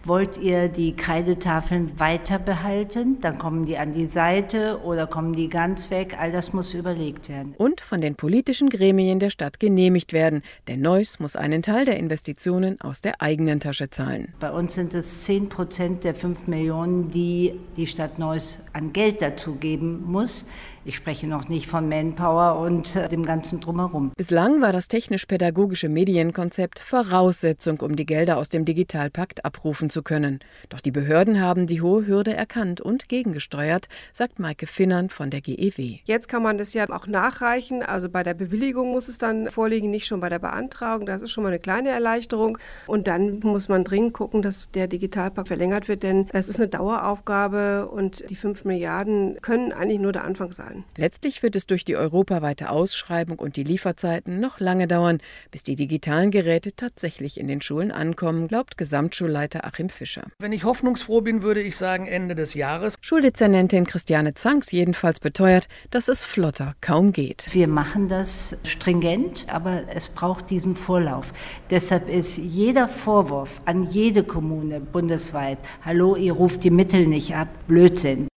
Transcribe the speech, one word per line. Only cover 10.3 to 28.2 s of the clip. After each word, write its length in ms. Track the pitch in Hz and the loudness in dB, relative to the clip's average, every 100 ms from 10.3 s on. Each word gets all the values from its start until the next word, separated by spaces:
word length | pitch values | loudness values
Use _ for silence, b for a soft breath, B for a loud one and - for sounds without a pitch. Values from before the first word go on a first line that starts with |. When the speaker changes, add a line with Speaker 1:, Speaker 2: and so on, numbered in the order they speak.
| 151 B B - | 2 B B -10
Speaker 2:
denn 140 | 127 | -2
Neuss 400 | 143 190 208 - | 2 4 2 -2
muss 160 | 147 - | -6 -4
einen 260 | 147 156 | -2 0
Teil 220 | 165 220 | 0 2
der 140 | 269 214 | 2 0
Investitionen 840 | 165 156 - 143 180 180 190 190 | -2 -4 -6 -6 -2 0 0 -2
aus 200 | - 135 | -8 -6
der 220 | - - | -6 -2
eigenen 380 | 151 156 156 147 | -2 2 2 0
Tasche 300 | 147 139 139 | -2 -6 -6
zahlen. 440 | - 135 127 - - | -6 -6 -6 -8 -8
Speaker 1:
Bei 100 | 151 | -6
uns 240 | 160 175 | -4 -4
sind 180 | 185 170 | -2 -4
es 280 | 175 165 - | -4 -4 -2
zehn 260 | - 196 202 | 0 0 -2
Prozent 540 | - 175 - 175 180 | -4 -6 -2 -4 -2
der 140 | 175 156 | -4 -4
fünf 320 | 180 175 - | -4 -4 -4
Millionen, 600 | 160 160 160 170 180 165 | -2 0 -2 0 0 0
die 440 | 165 175 175 180 180 - - | 0 0 2 0 -2 -12 -6
die 100 | 165 | -6
Stadt 320 | - 156 - | -4 -6 -4
Neuss 420 | 160 160 156 - - | -4 -2 -4 -8 -12
an 200 | 147 156 | -8 -4
Geld 280 | 156 214 214 | 2 2 2
dazu 360 | 156 - 165 139 | -2 -2 -8 -6
geben 480 | 156 156 165 170 175 | -4 -2 -2 -4 -2
muss. 400 | 185 240 - - B B B | -2 0 -2 -6 B B B
Ich 140 | - - | -12 -10
spreche 300 | - 143 156 | -8 -6 -4
noch 220 | 151 127 | -6 -4
nicht 160 | 165 - | -6 -2
von 240 | 170 156 | -2 0
Manpower 680 | 156 160 160 175 165 175 160 | 0 -2 0 2 4 4 4
und, 380 | 170 175 165 190 | 2 0 0 -2
äh, 100 | 175 | -2
dem 200 | 165 160 | -2 0
ganzen 340 | 160 - 170 | -2 -2 -8
Drumherum. 520 | 165 170 180 156 139 - | -4 -2 -2 -2 -4 -2
Speaker 2:
Bislang 460 | 175 170 196 302 | 2 4 6 6
war 100 | 233 | 4
das 160 | 180 - | 2 0
technisch-pädagogische 1000 | 226 - 190 - 190 175 165 202 180 156 | -2 -2 -6 -2 0 2 2 0 0 0
Medienkonzept 880 | 156 190 180 165 165 175 - 180 - | 2 4 4 2 0 -4 -2 -4 -4
Voraussetzung, 1000 | - 254 208 185 185 175 165 160 - 156 | -2 0 4 4 4 4 0 0 -2 -2
um 160 | - 151 | -2 -2
die 100 | 151 | 0
Gelder 320 | 156 | 2